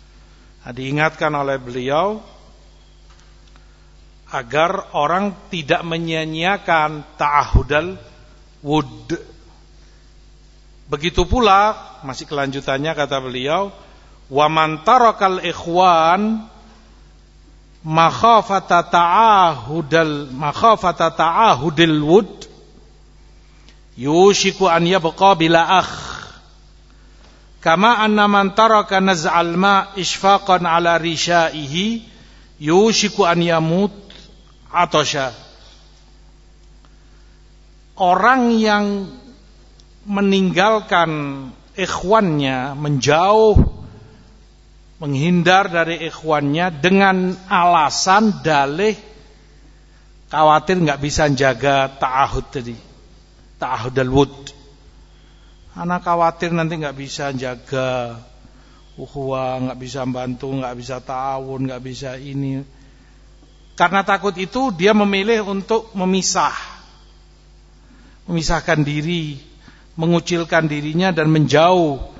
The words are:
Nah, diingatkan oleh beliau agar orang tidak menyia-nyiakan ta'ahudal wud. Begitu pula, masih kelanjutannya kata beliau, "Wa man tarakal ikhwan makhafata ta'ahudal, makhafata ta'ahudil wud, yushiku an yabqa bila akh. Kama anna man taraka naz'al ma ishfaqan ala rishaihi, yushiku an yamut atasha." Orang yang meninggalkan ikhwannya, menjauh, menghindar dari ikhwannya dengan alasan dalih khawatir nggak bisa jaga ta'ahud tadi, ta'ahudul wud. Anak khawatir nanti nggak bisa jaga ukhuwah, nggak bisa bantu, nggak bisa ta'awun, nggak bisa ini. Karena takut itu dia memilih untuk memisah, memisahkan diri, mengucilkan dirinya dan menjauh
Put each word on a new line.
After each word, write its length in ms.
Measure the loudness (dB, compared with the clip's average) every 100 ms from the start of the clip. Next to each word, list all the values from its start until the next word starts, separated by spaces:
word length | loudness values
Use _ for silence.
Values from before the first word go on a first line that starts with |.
| -20 -20 -20 -20 -20 -20
Nah, 100 | -16
diingatkan 640 | -12 -6 -2 -2 -2 -4 -2
oleh 240 | -4 -6
beliau 640 | -8 -8 -4 -2 -2 -6 -14 -20 -20 -20 -20 _ -20 -20 -20 -20 -20 -20 -20 -20 -20 _ -20 -20 -20 -20 -12
agar 640 | -10 -4 0 0 -2 -6 -4
orang 400 | -2 0 -4 -8 -10
tidak 320 | -10 -2 -2
menyia-nyiakan 1200 | -2 -6 -4 -4 -6 -4 -4 -4 0 0 0 -4 -14 -6
ta'ahudal 800 | 0 0 2 0 2 -2 -2 -10 -20 -20 -20 -20 -20 _
wud. 480 | -4 -2 -4 -14 -10 -10 -10 -20 -20 -20 -20 -20 -20 -20 -20 -20 -20 -20 -20 _ -20 -20 -10
Begitu 400 | -6 -4 -2 0
pula, 480 | 2 4 4 4 -2 -12 -16 -14
masih 240 | -12 -8
kelanjutannya 640 | -4 -4 -4 -4 -4 -4
kata 240 | -4 -2 -4
beliau, 560 | -6 -6 -2 -2 -4 -10 -20 -20 -20 -20 -6
"Wa 160 | 0 2
man 320 | 2 0 0
tarakal 640 | 2 4 4 4 -2 -2
ikhwan 1040 | -6 -8 -4 2 4 4 4 2 0 -6 -10 -20 -20 -20 -20 -20 -20 -20 _ _ -20 -20 _ _
makhafata 960 | -2 2 2 4 4 4 4 -4 2 0 2
ta'ahudal, 1400 | 2 4 4 6 6 4 0 -6 -8 0 2 2 -2 -8
makhafata 800 | -6 -6 2 2 4 0 0 -2
ta'ahudil 880 | 0 0 4 2 2 0 2 2 2
wud, 320 | 4 2 2 -10 -20 -20 -20 -20 -20 _ -20 -20 -20 -20 -20 -20 -20 -20 _ -8
yushiku 720 | 0 6 6 4 -2 0 2
an 160 | 2 2
yabqa 480 | 0 0 2 4 4
bila 480 | 4 4 4 2
akh. 400 | 0 -8 -14 -16 -18 -20 -20 -20 -20 -20 -20 -20 -20 -20 -20 -20 -20 -6
Kama 400 | 0 2 4 2
anna 240 | 2 2
man 320 | 4 2 2 2
taraka 480 | 4 4 2 0
naz'al 480 | 2 0 0 0 0
ma 380 | 0 2 2 0 -6
ishfaqan 640 | -6 0 2 2 2 0
ala 320 | 2 0 2 0
rishaihi, 1040 | -2 -4 0 2 2 -4 -8 -4 -4 -6 -10 -20 -20 -20 -20 -10
yushiku 720 | 0 4 4 2 -2 0 2
an 160 | 2
yamut 480 | 0 0 0 0 -2 -6 -20 -20 -20 -20 -20 _ -6
atasha." 640 | -2 0 0 -2 -4 -6 -10 -20 -20 -20 -20 -20 _ _ -20 -20 -20 _ -20 -20 -20 -20 -20 -20 -20 -20 -20 _ _ -20 _ _
Orang 640 | -2 2 4 4 4 2 2
yang 560 | 2 2 0 -4 -8 -16 -20 -20 -20 -20 -20 -20 _ -20 -6
meninggalkan 1040 | -2 2 2 2 2 2 0 0 0 0 -2 -6 -10 -14 -20 -16 -8
ikhwannya, 1000 | -6 -6 0 2 2 0 -2 -4 -6
menjauh, 1120 | -6 -4 -2 2 2 4 4 4 4 2 -2 -16 -20 -20 -20 -20 -20 -20 _ _ _ _ -12
menghindar 720 | -6 -2 0 2 4 2 2
dari 400 | -2 -2 -4 -8
ikhwannya 720 | -8 -2 0 0 -2 -4 -2
dengan 520 | 2 4 4 2 -2 -6 -4
alasan 960 | 0 4 4 2 0 2 4 2 0
dalih 560 | 0 0 0 0 -2 -4 -12 -20 -20 _ _ -20 -20 -20 _ _ -20 -20 -8
khawatir 520 | 2 4 4 2 0
nggak 160 | 0 -2
bisa 320 | -4 0 0
jaga 560 | 2 0 2 0 0 0
ta'ahud 520 | -4 -2 0 0 -2 -8
tadi, 240 | -12 -12 -14 -20 -20 -20 -20 _ _ -20 -12
ta'ahudul 480 | -8 -6 -4 -4 0
wud. 240 | 0 0 -4 -20 -20 -20 -20 -20 -20 -20 _ _ _ -20 -20 -20 -12
Anak 240 | -6 -4
khawatir 480 | -2 0 0 -2 -4
nanti 320 | -2 -4 -6
nggak 140 | -8 -10
bisa 320 | -12 -8 -8
jaga 880 | -6 -8 -10 -8 -4 -4 -4 -8 -12 -20 -20 -20 -20 -20 -20 -20 -20
ukhuwah, 720 | -16 -10 -6 -4 -4 -4 -6
nggak 80 | -8
bisa 240 | -12 -8 -6
bantu, 440 | -6 -8 -8 -8
nggak 240 | -8 -8
bisa 240 | -10 -12 -12
ta'awun, 680 | -10 -8 -6 -8 -8 -8 -8
nggak 120 | -8
bisa 360 | -14 -14 -14 -14
ini. 440 | -12 -8 -6 -8 -10 -20 -20 -20 -20 -20 -20 -20 -20 _ -20 -2
Karena 240 | 0 0
takut 320 | 0 -2 -2
itu 360 | -6 -6 -4 -4
dia 220 | 0 2
memilih 540 | 4 2 0 0 -2 -2
untuk 420 | -8 -4 -4 -4 -6
memisah, 560 | -2 -2 -2 0 -2 -4 -14 -18 -20 -20 -20 -20 _ _ _ -20 _ _ -20 -20 -20 -20 -6
memisahkan 560 | -4 -2 -2 0 0 0
diri, 540 | -4 -4 -6 -6 -12 -20 -20 -20 -20 -18 -4
mengucilkan 720 | 0 0 0 -4 0 0 0
dirinya 400 | -4 -4 -2 -2
dan 160 | 0 2
menjauh 720 | 2 4 4 6 4 2 -2 -10